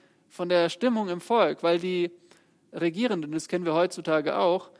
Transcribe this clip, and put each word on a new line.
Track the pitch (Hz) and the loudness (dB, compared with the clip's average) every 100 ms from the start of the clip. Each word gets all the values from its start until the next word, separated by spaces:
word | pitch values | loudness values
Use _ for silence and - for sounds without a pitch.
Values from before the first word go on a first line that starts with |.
| _ _ _ | _ _ _
von | - 175 | -8 0
der | 175 170 | 2 2
Stimmung | - 254 226 196 | 0 0 0 -2
im | 175 | -6
Volk, | - 233 165 - | 0 2 2 2
weil | 170 170 | 0 0
die | 185 180 170 - _ _ _ _ _ | 0 -2 -2 -6 _ _ _ _ _
Regierenden, | - 170 170 247 185 147 | -4 -4 -2 -2 -2 -4
das | 156 - | -6 -4
kennen | 180 | -4
wir | 170 156 | 0 2
heutzutage | 175 175 165 156 151 - | 0 -2 -2 0 0 0
auch, | 185 185 - - | 2 0 -4 -20